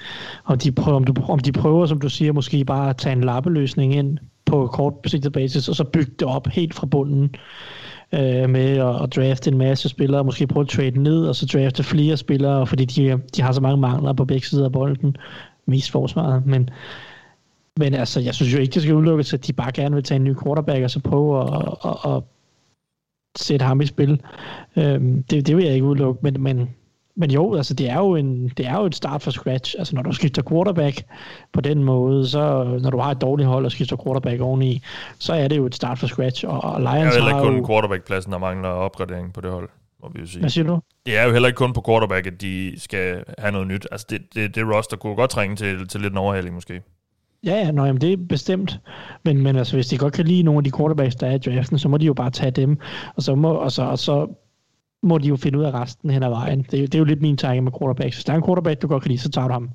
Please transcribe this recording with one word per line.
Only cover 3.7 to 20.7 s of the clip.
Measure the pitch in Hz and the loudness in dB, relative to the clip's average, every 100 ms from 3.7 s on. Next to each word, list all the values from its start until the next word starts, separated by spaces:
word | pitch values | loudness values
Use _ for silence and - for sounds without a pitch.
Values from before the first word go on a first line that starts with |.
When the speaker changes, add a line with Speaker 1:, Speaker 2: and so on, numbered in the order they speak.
| - 135 | 2 2
Speaker 1:
ind | 143 139 151 - _ | 2 0 -2 -8 _
på | - 151 123 | 2 2 2
kort | - 143 143 - | 0 0 0 -4
sigtet | 156 135 | -2 0
basis, | 139 131 139 - | 0 0 -2 -2
og | 165 | -2
så | |
bygge | 156 165 139 - | 0 0 0 -2
det | 139 | -2
op | 139 - | -2 -2
helt | 185 165 | -2 -2
fra | - 143 | -4 -2
bunden, | 147 139 139 139 - - - - - - - - | 0 2 2 0 -2 -18 -20 -18 -18 -18 -18 -6
øh, | 160 131 127 131 | 0 2 2 2
med | 131 131 135 | 2 2 2
at, | 127 120 | 2 0
at | 135 135 | -2 0
drafte | 131 131 151 | 0 2 2
en | 131 | 2
masse | 131 135 - | 2 2 -2
spillere, | - 139 139 | 0 0 2
måske | 135 123 135 | 0 0 0
prøve | 147 | 0
at | 143 | 0
trade | - 131 127 | 0 0 2
ned, | 147 160 160 | 2 2 2
og | 131 | -2
så | 135 | 0
drafte | 143 135 - | 2 2 0
flere | 143 151 151 151 | 0 2 4 2
spillere, | - 139 139 139 123 | 0 2 2 2 2
fordi | 131 | 0
de, | 127 147 135 127 127 - | 0 2 2 2 -2 -2
de | |
har | 127 | 0
så | 135 | 2
mange | 135 139 | 2 2
mangler | 127 135 139 | 2 2 0
på | 131 | 0
begge | 135 131 - | 0 0 0
sider | 143 | 2
af | 135 | 2
bolden, | 131 139 135 139 - - - - _ - | 2 0 0 0 -2 -8 -18 -20 _ 0
mest | 135 - | 0 2
forsvaret, | 131 131 - 156 131 135 | -2 0 0 0 2 2
men, | 131 127 - - - - - - _ _ _ _ 156 | 2 0 -4 -18 -18 -18 -20 -20 _ _ _ _ -2
men | 139 | 0
altså, | 135 117 139 | 0 -2 -2
jeg | 123 | -2
synes | - 127 | 0 2
jo | 139 | 2
ikke, | 131 | 2
det | 175 | 0
skal | 151 | 2
udelukkes, | 156 160 156 135 | 4 4 2 0
at | 131 - | -4 -4
de | |
bare | 143 143 | -4 -4
gerne | 139 143 | -2 0
vil | 147 | 0
tage | 131 139 | 0 2
en | |
ny | 135 131 | 2 0
quarterback, | 139 151 151 | 0 -2 0